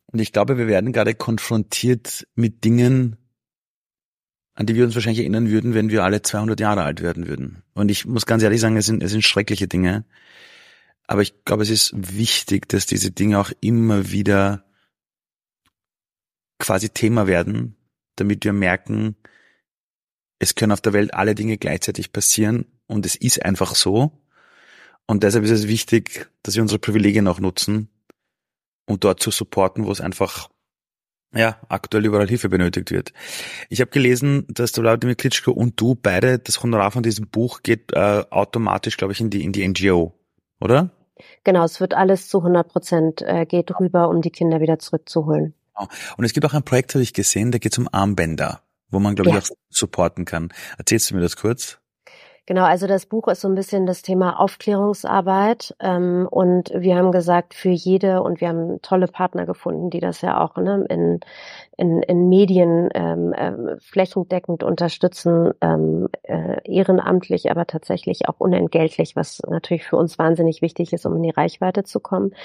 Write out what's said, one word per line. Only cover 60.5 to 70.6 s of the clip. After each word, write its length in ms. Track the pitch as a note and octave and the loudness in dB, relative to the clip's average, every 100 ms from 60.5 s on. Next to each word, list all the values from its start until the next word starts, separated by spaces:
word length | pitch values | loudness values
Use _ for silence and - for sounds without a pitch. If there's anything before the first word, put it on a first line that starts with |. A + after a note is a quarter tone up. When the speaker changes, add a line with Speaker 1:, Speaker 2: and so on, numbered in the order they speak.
| - | -2
Speaker 2:
ne, 280 | F#3 G3+ - | -2 -2 -2
in, 340 | E3+ E3+ E3+ - - - - - - | 0 0 0 -6 -20 -20 -20 -14 -2
in, 280 | F3 E3 | 0 2
in 260 | - F3 F3+ | 2 4 6
Medien, 600 | F#3 G3 F#3 E3+ E3 F3 | 6 6 4 4 4 2
ähm, 400 | - E3+ E3+ E3+ - | 0 -2 -2 -2 -2
ähm, 420 | - - - - | -4 -4 -8 -10
flächendeckend 840 | _ F#3+ F#3 G3 F3 F3+ - E3 | _ -2 -2 -2 -4 -4 -4 -4
unterstützen, 920 | - F3 E3+ - F3+ - E3+ E3+ E3+ - | -2 0 -2 0 -2 0 0 2 2 0
ähm, 480 | E3 D#3+ D#3 E3 F3+ - | 0 2 0 0 -4 -8
äh, 400 | - E3 E3 - - | -8 -6 -4 -6 -2
ehrenamtlich, 800 | F#3 F#3+ F#3 - F#3 - F3+ - | 0 2 2 2 0 0 -2 0
aber 160 | E3+ E3+ | -2 -4
tatsächlich 640 | D#3+ - F3 - F3+ - | -6 -4 -4 -4 -4 -4
auch 100 | - | -2
unentgeltlich, 760 | F#3 F3+ E3+ E3 D#3+ - E3 - | 0 2 2 2 0 0 -4 -4
was 260 | - - - | -6 -8 -6
natürlich 340 | D#3+ - E3 | -6 -4 -4
für 140 | - - | 0 0
uns 220 | E3 - | 0 0
wahnsinnig 420 | D#3+ E3 E3 D#3+ | 2 2 0 0